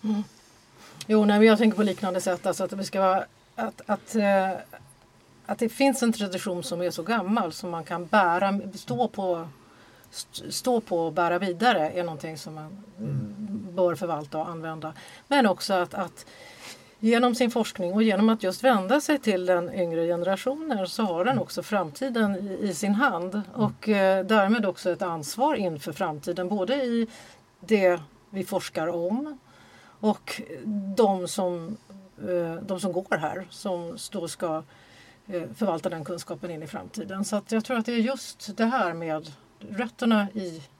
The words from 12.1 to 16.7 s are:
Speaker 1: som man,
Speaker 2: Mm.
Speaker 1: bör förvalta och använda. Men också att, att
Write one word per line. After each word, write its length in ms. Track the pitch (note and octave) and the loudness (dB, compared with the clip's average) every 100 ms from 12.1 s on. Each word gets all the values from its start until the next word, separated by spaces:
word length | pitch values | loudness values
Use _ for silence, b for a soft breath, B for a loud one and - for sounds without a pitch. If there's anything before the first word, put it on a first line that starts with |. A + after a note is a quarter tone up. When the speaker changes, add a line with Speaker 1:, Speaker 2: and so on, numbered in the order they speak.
| D3+ E3 D#3 | -6 -10 -10
Speaker 1:
som 160 | - | -12
man, 300 | D#3 D#3 G3 - F3+ | -12 -14 -16 -20 -10
Speaker 2:
Mm. 760 | G#3 C#3 G#3 G3+ C#3+ G3+ F#3+ F3 | -6 -4 -6 -10 -8 -8 -6 0
Speaker 1:
bör 200 | F3+ D#3 | 0 0
förvalta 420 | F3+ D3+ D3 D#3 | -4 -6 -6 -8
och 120 | E3 | -6
använda. 440 | E3 D#3+ D#3+ D#3 D#3 B B B | -8 -10 -10 -12 -14 B B B
Men 180 | C#4+ A3+ | 4 4
också 280 | F3+ - | 4 0
att, 200 | F#3+ F3 | 0 0
att 320 | - F3 - - B B B B | -4 -8 -10 -20 B B B B